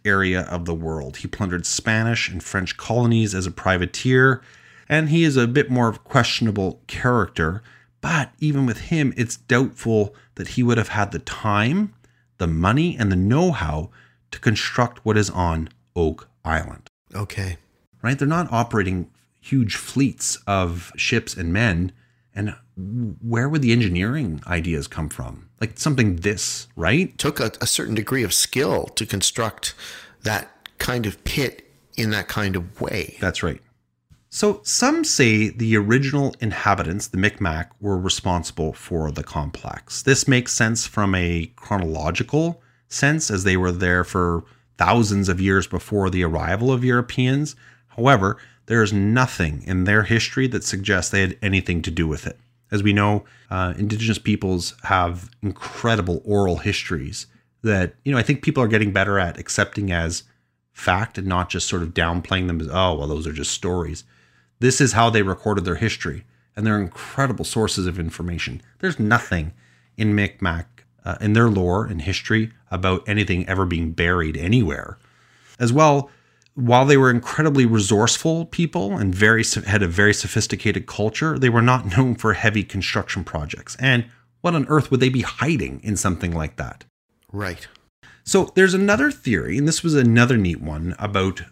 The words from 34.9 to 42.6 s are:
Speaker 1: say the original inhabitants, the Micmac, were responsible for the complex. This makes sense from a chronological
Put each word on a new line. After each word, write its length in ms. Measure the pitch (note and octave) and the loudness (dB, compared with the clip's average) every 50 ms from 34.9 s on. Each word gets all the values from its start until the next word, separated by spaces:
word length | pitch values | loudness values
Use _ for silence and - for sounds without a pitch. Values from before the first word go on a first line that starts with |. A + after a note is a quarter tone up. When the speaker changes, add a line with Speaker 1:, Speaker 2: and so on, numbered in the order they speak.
| D#4 E4 D#4 | 2 2 0
Speaker 1:
say 460 | - - - C3 A2+ A2 G#2+ A2 G#2 | 0 2 2 4 4 4 4 2 0
the 260 | - A2+ A2+ A2+ A2 | -2 -2 0 2 2
original 600 | G#2+ G2+ G#2 A#2 C3+ C#3 C3+ C#3+ C#3+ C#3 B2+ - - | 2 4 4 2 2 2 2 0 0 0 0 -2 -4
inhabitants, 680 | A#2+ G#2+ F#2 - - G#2 G2 F#2+ - D#2 F2+ G#2+ - | -4 -4 -4 0 0 2 2 2 0 -2 -4 -6 -6
the 100 | - - | -4 -2
Micmac, 540 | F#2 G2 G#2 - - G2 E2+ D#2+ D#2+ E2+ - - - | 0 0 0 0 0 -2 -2 -2 -4 -6 -10 -12 -8
were 160 | G#2 G2+ G2 | -4 -4 -2
responsible 760 | F#2 F#2 F#2 - - - F#2+ F2 E2+ E2 - - - D#2+ D2+ - | -2 0 -2 -2 -2 -2 -2 -2 -2 -2 -4 -6 -4 -4 -4 -4
for 360 | - - - F2+ E2 D#2 D2+ | -8 -8 -6 -4 -4 -2 -4
the 140 | C#2+ D#2 D2 | -4 -6 -8
complex. 800 | - - D#2+ D2 D2+ - - - - - - - - - - - | -6 -6 -6 -6 -6 -8 -10 -12 -12 -12 -12 -14 -12 -10 -4 0
This 240 | C3+ C3+ - - | 2 2 2 2
makes 260 | - C3 B2 B2 - - | 2 2 2 2 0 0
sense 320 | - A#2+ A2 A#2 A2+ - | 0 0 0 0 -2 -4
from 300 | - - A2 G2+ G2 F#2 | -4 -2 -2 0 0 0
a 360 | F2+ F2 F2 F2 E2+ E2 - _ | 0 0 0 0 -2 -4 -6 _
chronological 1080 | - - - G#2 G2 F2 D#2+ D#2+ D2+ D2 D#2+ E2+ - - - - D3+ E3 E3+ E3 - | -14 -8 -4 -4 -2 -2 -2 -4 -4 -4 -2 -2 -4 -4 -2 -2 -2 0 -2 -4 -8